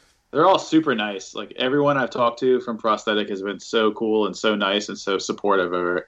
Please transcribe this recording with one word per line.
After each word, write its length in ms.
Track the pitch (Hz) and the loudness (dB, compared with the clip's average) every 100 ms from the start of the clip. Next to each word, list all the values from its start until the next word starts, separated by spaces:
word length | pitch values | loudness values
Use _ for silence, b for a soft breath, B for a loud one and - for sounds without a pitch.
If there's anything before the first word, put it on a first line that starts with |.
| b b _ | b b _
They're 160 | 131 180 | 2 4
all 120 | 180 | 2
super 360 | - 160 156 117 | 2 2 2 0
nice. 380 | 107 98 - | -2 -6 -10
Like, 180 | - 104 - | -12 -10 -4
everyone 400 | 127 143 143 139 | 0 2 2 2
I've 140 | 120 | 0
talked 300 | 127 120 117 | 0 0 2
to 200 | 131 127 | 2 2
from 160 | 123 110 | 0 -4
Prosthetic 520 | 113 107 - 107 104 | -2 -2 0 -2 -2
has 100 | 95 | -4
been 200 | 98 95 | -6 -8
so 320 | - 117 107 | -2 2 2
cool 340 | 104 113 107 101 | 2 0 2 0
and 100 | 92 | 0
so 200 | 113 104 | 0 2
nice 320 | 98 104 104 | 2 0 -2
and 100 | 98 | -6
so 180 | - 95 | -2 -2
supportive 540 | - 107 101 98 87 | -2 -4 0 2 0
of 300 | 90 87 90 | -2 -2 -2